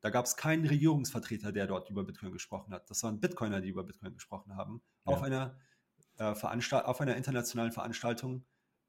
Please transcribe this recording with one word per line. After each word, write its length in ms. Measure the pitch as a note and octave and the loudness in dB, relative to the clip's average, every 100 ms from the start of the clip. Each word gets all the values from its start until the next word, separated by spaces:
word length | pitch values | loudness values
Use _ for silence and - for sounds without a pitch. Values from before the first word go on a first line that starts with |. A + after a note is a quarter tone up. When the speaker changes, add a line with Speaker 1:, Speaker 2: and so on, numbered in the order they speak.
Speaker 1:
Da 100 | G#2+ | 2
gab's 260 | G2+ - - | 2 2 0
keinen 300 | D#3 D#3+ D3+ | 2 4 6
Regierungsvertreter, 840 | D3 D#3+ D3+ B2 A#2 - G#2+ G#2 | 6 6 6 2 -2 -4 -4 -2
der 140 | G2+ G2 | 0 0
dort 240 | F#2+ - | 0 -2
über 140 | G2+ | -4
Bitcoin 280 | F#2+ F2+ - | -4 -6 -10
gesprochen 440 | - - G2 G2 F#2 | -8 -8 -8 -8 -12
hat. 160 | - | -6
Das 100 | G2 | -4
waren 180 | A2+ G#2+ | -2 0
Bitcoiner, 400 | F3+ - A2 G2 | 0 0 0 0
die 100 | F#2 | -2
über 140 | F#2 | -4
Bitcoin 300 | F2+ - F#2+ | -6 -10 -14
gesprochen 420 | - - G2 G2+ F#2+ | -14 -12 -12 -10 -8
haben, 280 | F#2+ A#2 - _ - | -8 -8 -14 _ 0
Speaker 2:
Ja. 80 | C#3 | 0
Speaker 1:
auf 80 | |
einer, 340 | C3+ C3 C3 - _ _ _ _ _ - | 2 0 -2 -8 _ _ _ _ _ -4
äh, 180 | G#2+ G#2 | -2 0
Veranstalt-, 500 | - A#2 A#2 C3 - | -2 -2 2 2 2
auf 160 | B2+ | 0
einer 140 | C#3+ - | 2 0
internationalen 560 | C3 B2+ A#2+ A#2 A#2 | 0 0 0 0 -2
Veranstaltung, 720 | A#2 A#2 A2+ A#2+ A#2 B2+ C3 - _ _ _ | -2 -6 -2 -2 -2 -4 -6 -10 _ _ _